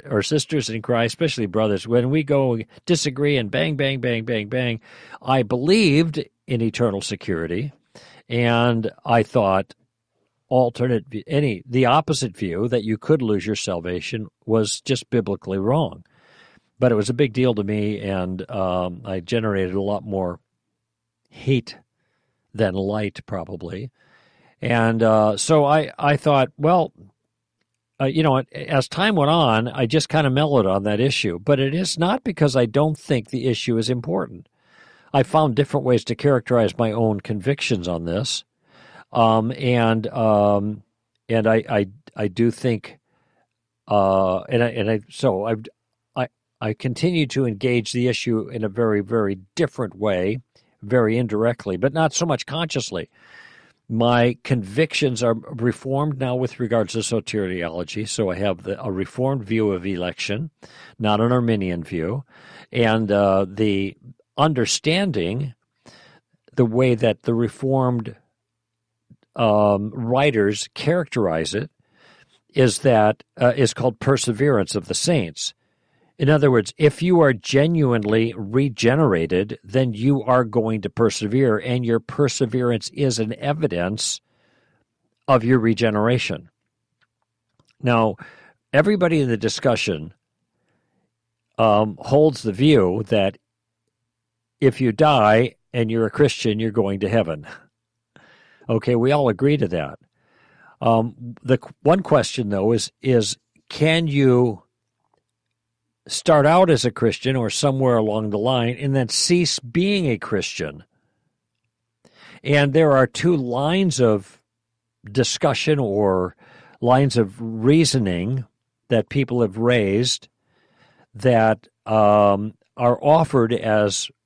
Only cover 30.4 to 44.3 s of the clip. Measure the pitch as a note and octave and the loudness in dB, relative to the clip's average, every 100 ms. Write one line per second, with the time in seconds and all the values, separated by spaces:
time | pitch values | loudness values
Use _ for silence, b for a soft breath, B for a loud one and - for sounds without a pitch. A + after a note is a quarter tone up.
30.4 | D3+ C3+ F#2+ G2 G2+ G#2 C3+ - G#2 E2+ | 2 2 2 2 0 0 0 -2 -4 -4
31.4 | G#2 C#3 C3+ D#3+ F3+ D#3+ E3+ C4 A#3+ E3 | 0 0 0 -4 -4 -2 -2 -2 -4 0
32.4 | D3 B2+ A#2+ C#3 D3+ D3+ - C3 - C3+ | 0 2 0 2 0 -2 -4 -4 -4 -4
33.4 | B2+ A2+ - A2+ A2+ B2 C3 F#3+ E3+ F2 | -4 -2 -2 -2 -2 -4 -4 -6 -6 -12
34.4 | - b b b b b b C#3 - D#3 | -20 b b b b b b 0 2 2
35.4 | D#3 A2+ C#3 D3 C3 A#2+ - A#2 C#3+ B2+ | 2 0 -2 -2 0 0 0 -2 2 2
36.4 | - B2 G#2+ - A2+ A2 A2+ G#2 - G#2+ | 2 2 2 0 -2 0 0 -2 -6 -6
37.4 | A2 C#3+ - G#2+ F2 E2 E2+ F#2 B2+ - | -4 -4 -2 -4 -4 -4 -4 -4 -4 -8
38.4 | - _ B B B B B B2 A2+ A2 | -12 _ B B B B B 2 4 4
39.4 | A2 B2+ B2+ B2 A2+ A2+ G#2+ C3 A2+ G#2 | 0 -2 0 2 2 0 -2 -2 2 4
40.4 | G2+ G2+ G#2 G#2 _ _ _ _ - A2+ | 4 2 -2 -8 _ _ _ _ -4 0
41.4 | A2 A2 - G#2+ G2 G#2 - - G#2 F#2 | 2 0 0 -2 -2 -8 -16 -6 -4 0
42.4 | A#2 - B2+ A2 - - _ _ _ _ | -2 0 -4 -4 -8 -20 _ _ _ _
43.4 | _ _ _ _ - G#2 G2 F#2+ F#2+ | _ _ _ _ -2 2 2 2 2